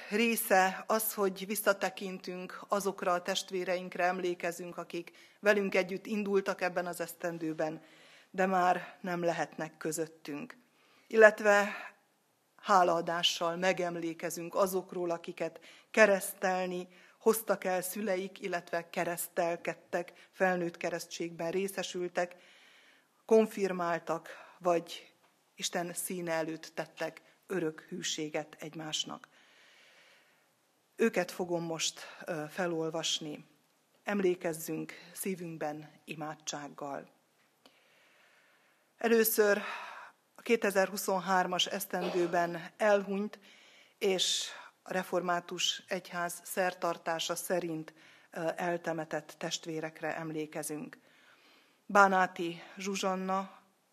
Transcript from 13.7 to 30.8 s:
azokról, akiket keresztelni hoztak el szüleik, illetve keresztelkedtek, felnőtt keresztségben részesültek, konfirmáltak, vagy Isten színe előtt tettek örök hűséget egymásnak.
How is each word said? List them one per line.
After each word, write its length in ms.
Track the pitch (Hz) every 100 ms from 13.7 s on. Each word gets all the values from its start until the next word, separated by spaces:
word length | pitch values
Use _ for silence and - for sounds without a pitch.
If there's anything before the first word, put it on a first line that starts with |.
| 180 175 170 165 160 170 175 170 -
azokról, 540 | 190 185 185 185 175
akiket 500 | 170 180 - 165 - - - _
keresztelni 960 | 226 208 190 - - 190 185 185 180 180 - - _
hoztak 460 | 226 220 - 190
el 180 | 190 185
szüleik, 600 | 175 208 214 185 196 -
illetve 480 | 196 175 175 170 170
keresztelkedtek, 1400 | 190 170 170 - - 170 170 - 165 - 175 175 - -
felnőtt 460 | - 185 180 170 170
keresztségben 760 | 175 170 - - 170 170 165
részesültek, 840 | 185 196 196 180 180 180 - 175 - - - - - - _ _ _ -
konfirmáltak, 1040 | 220 214 208 190 185 170 165 165 160 - - - -
vagy 540 | 175 170 170 - - _ _ _ _ -
Isten 380 | - 185 175
színe 380 | 170 - 185 170
előtt 400 | 160 160 160 -
tettek 480 | - 156 - 160 - - _ -
örök 340 | 185 160 156
hűséget 720 | - 180 165 - 156 156 151 -
egymásnak. 680 | 160 160 156 151 147 151 - _ - - - - - - - - _ _ _ _ _ _